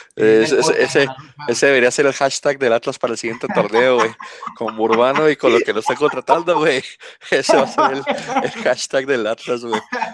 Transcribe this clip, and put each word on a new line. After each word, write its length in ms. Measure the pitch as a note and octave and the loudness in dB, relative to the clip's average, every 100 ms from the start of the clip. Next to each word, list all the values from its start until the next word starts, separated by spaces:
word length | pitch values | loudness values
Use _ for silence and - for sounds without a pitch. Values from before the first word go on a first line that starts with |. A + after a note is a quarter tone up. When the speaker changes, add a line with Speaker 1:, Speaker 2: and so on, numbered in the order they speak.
| - - | -14 0
Speaker 1:
Sí, 60 | |
Speaker 2:
Eh, 200 | A2 A2 | 4 6
ese, 100 | A2 | 4
Speaker 1:
me 60 | F#2+ | 2
Speaker 2:
ese, 20 | |
Speaker 1:
gusta, 160 | D3+ - | 2 2
Speaker 2:
ese, 200 | B2+ D#3 | 0 2
Speaker 1:
me 60 | C3+ | 0
gusta. 380 | C3 - - D3 | -2 -18 -12 -6
Speaker 2:
ese 180 | A#2+ C#3 | 0 2
debería 240 | C3+ A#2+ | 4 2
ser 160 | - C#3+ | 2 0
el 60 | |
hashtag 460 | C3 C#3 - D3 C#3 | 2 -2 -2 -4 0
del 140 | C3 | 0
Atlas 260 | A#2 C#3 C3 | 0 -2 -4
para 140 | B2 | -4
el 40 | A2+ | -4
siguiente 300 | A#2 A2+ C3 | -6 -6 -4
torneo, 440 | A#2+ G#2 A2 B2+ B2 | -2 0 2 4 4
güey. 140 | A2+ A2+ - - - - | 0 -4 -18 -16 -16 -8
Con 220 | A2+ A2 | -8 -2
Urbano 500 | A2 A2+ B2 C#3+ D#3 | 2 4 2 2 0
y 80 | C#3 | 2
con 160 | C3+ | 2
lo 60 | A#2 | 2
que 140 | A2+ | 2
lo 80 | G#2 | -2
está 160 | A#2 B2+ | -4 -2
contratando, 640 | D3 C#3+ B2 D#3 E3+ E3 | -2 -2 0 0 0 0
güey. 240 | D#3 C3+ - - - | 0 0 -4 -14 -20
<laughs> 240 | - - | -18 -2
Ese 260 | D3+ C3+ D#3 | -2 2 2
va 60 | |
a 20 | C3+ | 2
ser 260 | - D4+ | 0 0
el, 120 | C4+ - B3 - C4 | 0 -6 -6 -6 -4
el 60 | B3 A3+ | -4 -4
hashtag 420 | G#3 B2 - C#3 C3+ | -4 -4 -2 -4 -2
del 200 | C3 G#2+ | -2 -2
Atlas, 380 | A#2 - A#2+ | -6 -6 -6
güey. 160 | A#2+ G#2+ - B3 - | -4 -6 -6 -8 -8